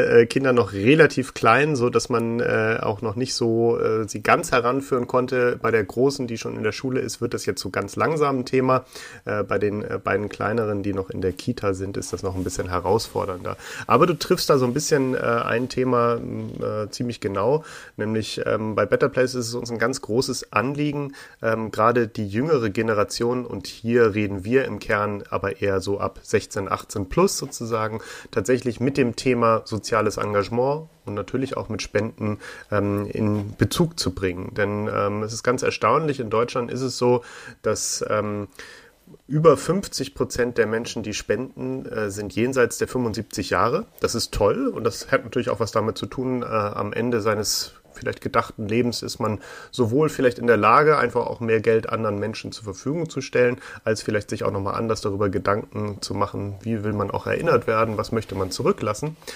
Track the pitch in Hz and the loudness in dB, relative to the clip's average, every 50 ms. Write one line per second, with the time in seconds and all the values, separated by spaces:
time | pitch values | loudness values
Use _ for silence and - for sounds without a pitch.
0 | 123 127 123 117 117 117 - 135 135 135 123 120 117 101 101 98 98 117 147 160 | 8 8 8 8 8 8 4 2 2 4 4 4 2 2 0 2 4 6 8 8
1 | 156 147 - - 123 - - - - 120 113 131 143 156 156 127 117 123 110 117 | 8 6 6 2 -4 -4 -4 2 4 6 6 6 6 4 2 2 2 2 4 2
2 | - - 123 117 117 117 117 117 - 117 113 113 110 110 110 - - - 107 104 | 2 2 0 0 0 0 0 0 0 2 2 2 2 2 0 0 0 -2 -2 -2
3 | - 110 101 113 131 127 - - 120 117 113 113 117 117 117 - - 113 110 110 | -2 -4 -4 -4 -4 -4 -2 0 2 2 4 4 4 4 4 2 2 2 2 0
4 | 110 101 - 110 104 - 113 147 170 - - 160 156 160 147 139 135 - 139 127 | -2 -4 -6 -2 4 4 4 4 4 2 2 2 4 2 2 0 0 0 0 0
5 | 120 - - 127 123 123 131 127 123 123 120 - - 110 113 110 104 - - 117 | 0 2 2 2 2 2 2 2 2 2 2 0 2 2 2 2 2 0 0 2
6 | 127 139 139 139 131 117 117 110 - 120 117 113 110 107 104 - - 131 127 131 | 2 2 2 0 -4 -4 -6 -6 -6 -6 -4 -2 -2 -2 -2 -2 -4 -2 -2 -2
7 | - 117 - - 113 117 - 110 - - 95 - - 98 92 107 98 98 - - | -2 -4 -4 -4 -4 -4 -4 -4 -4 -4 -4 -4 -6 -4 -4 -4 -4 -4 -2 0
8 | 104 127 160 156 147 143 135 131 123 - - 131 127 131 127 127 - - - - | 0 0 2 2 2 2 0 0 -2 0 2 2 4 4 4 2 0 -2 -12 -18
9 | - - - - - - 104 104 101 - 107 101 104 104 98 104 107 - 107 101 | -18 -18 -18 -12 -6 -4 -2 -2 -2 0 0 0 0 0 0 -2 -4 -6 -6 -4
10 | - 104 98 98 104 101 - - 101 101 107 117 110 104 104 101 98 101 95 98 | 0 0 0 0 0 -4 -4 -4 -2 -2 0 0 0 0 -2 -2 -2 -2 -2 -2
11 | 95 - - 98 92 95 90 - - - 120 - - 101 98 92 98 98 98 - | -4 -4 -4 -2 -2 -2 -2 -2 -4 -6 -4 -2 0 -2 0 -2 -4 -6 -6 -6
12 | 98 - - 90 - 95 90 92 90 90 - - 98 87 90 90 82 90 101 113 | -6 -6 -6 -6 -4 -4 -4 -4 -4 -4 -4 -4 -4 -2 -2 -2 2 2 2 2
13 | - - - 101 92 92 92 90 90 92 95 - - - - - 104 - 110 123 | 0 -2 -4 -4 -4 -4 -6 -6 -8 -8 -10 -10 -10 -12 -12 -10 0 2 4 4
14 | 160 175 170 151 - - 185 170 - - 160 135 127 123 120 147 151 - 160 143 | 6 4 2 0 0 0 0 2 2 4 4 4 4 2 0 -2 0 2 2 2
15 | 135 131 127 - - 120 117 117 117 104 110 117 127 127 - - 127 127 123 120 | 2 2 0 0 0 0 0 0 0 0 0 -2 -2 -2 -2 -2 0 2 2 4
16 | 117 117 120 117 123 120 117 110 110 113 113 - 117 110 107 107 107 104 - - | 4 2 2 0 -2 -6 -6 -6 -8 -8 -8 -6 -4 -4 -2 -4 -4 -6 -6 -6
17 | 127 120 113 - - 104 98 98 98 117 143 156 156 - - - - - - - | -6 -6 -4 -4 -4 -2 0 0 2 2 2 2 0 -6 -16 -18 -18 -14 -8 -6
18 | 107 107 110 110 107 - - - - 113 110 107 110 110 107 104 104 101 - 123 | -4 -2 0 -2 -2 -2 -4 -4 -2 0 0 0 -2 -2 0 0 2 2 2 2
19 | - 135 - 131 127 127 123 127 117 117 117 120 120 117 120 110 117 120 135 - | 2 2 2 2 0 0 0 -4 -6 -4 -6 -6 -6 -6 -4 -2 0 0 -2 -2
20 | - - 104 120 135 - 123 - - - - - 110 135 143 143 147 151 143 147 | -4 -2 0 0 0 0 -2 -6 -6 -2 0 0 0 0 0 -2 -2 -2 -2 -4
21 | 143 139 139 - - - - - - 113 113 110 110 110 - - 110 117 120 123 | -6 -8 -10 -14 -18 -20 -12 -4 -2 0 0 0 -2 -2 0 4 4 4 4 4
22 | 117 110 - - 107 101 98 110 131 165 165 135 113 110 95 120 113 113 110 104 | 2 0 -2 -4 -6 -4 -2 -2 0 2 2 2 2 0 0 0 0 2 2 2
23 | 104 - - - 120 120 123 123 123 120 - 101 - - - - - 113 117 120 | 0 0 -2 -2 -2 0 0 -2 -4 -6 -8 -10 -10 -12 -12 -8 -2 2 6 6
24 | 117 110 98 107 104 101 101 98 90 104 123 135 131 107 107 101 - - 110 104 | 6 6 6 2 0 -2 -2 -4 -2 2 2 2 2 2 -2 -6 -4 -2 0 0
25 | 104 104 104 101 101 - - 107 - 98 - - - 101 95 95 90 101 98 98 | 0 0 -2 -6 -6 -6 -4 -4 -2 -4 -4 -2 0 0 0 0 0 -2 -2 -2
26 | 98 98 - - - - - 104 - - - 107 98 95 - - - - - 107 | -2 -4 -6 -8 -4 -2 -2 -2 -2 -2 -6 -6 -6 -6 -6 -10 -10 -8 -8 -6
27 | 98 - - 165 180 196 - - 151 139 - - 123 113 117 110 110 110 110 110 | -6 -2 2 2 2 2 2 -2 -6 -8 -8 -8 -6 -4 -2 -2 -2 -4 -6 -8
28 | - - - - - - - 117 98 - 127 123 - 123 107 - 120 139 139 143 | -10 -12 -16 -16 -16 -6 -4 -2 0 2 2 2 2 -2 -2 0 0 0 2 2
29 | 131 120 110 - - 135 123 120 120 113 113 107 - - 110 104 - - 117 110 | 2 0 0 -2 0 0 2 4 4 4 4 2 0 -2 -6 -6 -4 0 0 2
30 | 107 107 - - 104 104 104 101 101 - 113 117 123 135 143 156 160 - _ _ | 2 0 0 -2 -2 -2 0 0 0 0 0 0 0 0 0 -2 -6 -12 _ _
31 | _ 107 104 101 98 - - 127 135 131 - - 110 - 107 101 - - - 104 | _ -8 -6 -6 -6 -4 -4 -4 -4 -4 -4 -6 -6 -4 -6 -6 -4 -2 0 0
32 | 104 110 - - 110 107 104 101 - - - - - - 107 104 101 101 101 101 | 0 -2 -4 -4 -4 -4 -4 -4 -6 -12 -16 -18 -8 -2 0 0 2 2 0 0
33 | 101 104 - - 110 104 104 104 101 107 107 - - 101 - - 175 160 - - | -2 -2 -2 0 2 2 2 0 -2 -4 0 0 0 2 4 2 0 0 0 -2
34 | - 92 90 - 98 92 90 90 95 104 - 107 104 101 104 104 104 104 104 104 | -4 -4 -2 -2 -2 -2 -2 -4 -8 -8 -4 -2 -2 0 0 -2 -2 -2 0 0
35 | 101 101 101 104 107 110 117 113 - 127 123 127 - 123 - - - 107 120 151 | 0 0 0 -2 -4 -6 -6 -2 0 0 0 2 0 -2 0 2 2 4 4 4
36 | 160 151 131 127 123 107 104 110 123 120 - 131 120 117 - 123 135 127 123 - | 2 0 -2 -4 -4 0 0 0 0 0 0 -4 -4 -4 -4 -4 -4 -4 -2 0
37 | 123 123 123 120 - - - - - - - - - 113 107 - - - - - | 2 4 4 4 2 -4 -14 -18 -18 -18 -16 -6 -2 -2 -2 0 -2 -4 -4 -4
38 | - - 107 107 104 104 104 104 101 101 - - - - - - - - _ _ | -2 -2 0 0 0 -2 -4 -6 -6 -10 -12 -16 -20 -20 -20 -20 -20 -20 _ _
39 | _ - - - _ - - 156 156 165 143 139 - - 165 196 196 - - - | _ -20 -20 -20 _ -2 0 6 8 8 8 8 4 0 -2 -2 -2 -4 -6 -6
40 | 135 - - - 127 - - - 120 123 123 - 110 104 110 113 120 - - 120 | -6 -6 -4 -2 -4 -2 0 0 0 2 2 2 2 2 2 -2 -2 -4 -6 -6
41 | 101 104 101 - - - 107 107 127 131 - - 127 131 131 131 - - - 110 | -6 -6 -6 -4 -2 0 0 0 -2 -6 -8 -8 -6 -6 -6 -6 -8 -8 -6 -4
42 | 107 104 95 104 104 101 - 107 113 127 135 131 120 113 - - 113 101 - 127 | -4 -4 -4 -6 -8 -6 -2 0 0 2 4 4 4 4 2 0 -4 -2 0 0
43 | 123 113 98 87 95 - - - 95 - - 87 95 117 131 180 117 - _ - | -2 -2 -2 -4 -6 -6 -6 -6 -2 0 2 2 2 2 2 -2 -4 -6 _ -4
44 | - - - 117 - - - - 107 95 85 - 277 262 196 - 110 117 - - | -4 -2 -2 -2 -4 -4 0 2 2 2 2 2 0 -2 -2 -2 -2 -4 -4 -4
45 | - - - - - 113 - 123 117 123 113 107 113 104 - 110 107 110 - - | -2 0 0 0 0 -2 -4 -2 -2 -2 -2 -2 -2 -2 0 0 0 0 -2 -4
46 | - 104 - - 127 127 127 123 120 110 110 110 104 104 107 110 104 104 107 113 | -6 -8 -6 -4 -4 -2 -2 -2 -2 -2 -2 -2 -2 -2 -2 -4 -6 -4 -4 -2
47 | 117 123 120 113 101 110 107 104 104 - - - - - - - _ _ - - | -2 0 0 0 2 0 0 0 0 -2 -4 -4 -6 -8 -12 -18 _ _ -18 -10
48 | 120 117 - - - 107 - 117 - - - - 110 98 107 120 120 120 113 - | -8 -8 -6 -6 -6 -2 0 0 0 0 -4 -8 -4 -2 0 0 2 0 -2 -4
49 | - 104 - - 117 110 107 101 - - - - - - - - 123 107 113 143 | -6 -8 -6 -4 -2 -2 -2 -4 -6 -12 -18 -18 -18 -6 -2 0 0 2 4 2
50 | 156 151 - - 139 127 120 - 117 120 117 104 104 107 117 139 151 151 151 139 | 2 2 2 2 2 2 2 2 4 4 6 6 6 8 8 8 8 6 6 4
51 | 123 120 - 123 - - - 107 117 113 113 113 107 117 113 113 110 - 113 110 | 2 2 0 0 -2 -2 -4 -4 0 2 2 2 4 4 4 4 2 0 -2 -2
52 | 110 107 104 101 104 107 110 - - 107 - - 110 104 92 - - 131 143 175 | 0 0 0 -2 -2 -4 -4 -6 -10 -10 -12 -10 -10 -10 -10 -6 -4 -4 -2 -2
53 | 160 156 - 143 127 - - 123 123 123 123 - - - - - - - 110 - | -4 -4 -6 -8 -6 -2 2 4 4 4 2 0 -6 -12 -16 -6 -2 -2 -2 -2
54 | - - 107 104 101 - 117 104 - 104 104 101 98 98 - - 113 113 110 101 | -2 -2 -2 -2 -2 -4 -4 -4 -2 -2 -2 -2 -2 -2 -2 -2 0 0 -2 -2
55 | - 107 98 98 104 101 95 101 - - 101 110 117 - - 110 104 104 98 104 | -2 -2 0 0 0 0 0 0 2 2 2 0 0 -4 -6 -6 -6 -6 -6 -8
56 | - - 101 101 104 104 - 107 101 101 101 98 - 110 113 110 101 107 107 104 | -8 -6 -2 -2 -2 -2 -2 -4 -6 -6 -8 -8 -6 -4 -4 -2 -2 -2 -2 -2
57 | 101 101 107 104 - 110 107 - 156 165 147 113 110 - 113 110 113 110 110 101 | -2 -2 -4 -4 -2 -2 -2 0 2 2 2 2 2 2 2 2 2 2 0 -2
58 | 110 - - 113 107 - 98 98 95 92 - - 123 160 208 - - 104 104 - | -4 -2 -2 -4 -4 -4 -4 -4 -4 -4 -4 -2 0 0 0 0 -2 -4 -2 -4
59 | - 151 156 - - - - | -6 -8 -8 -10 -14 -16 -14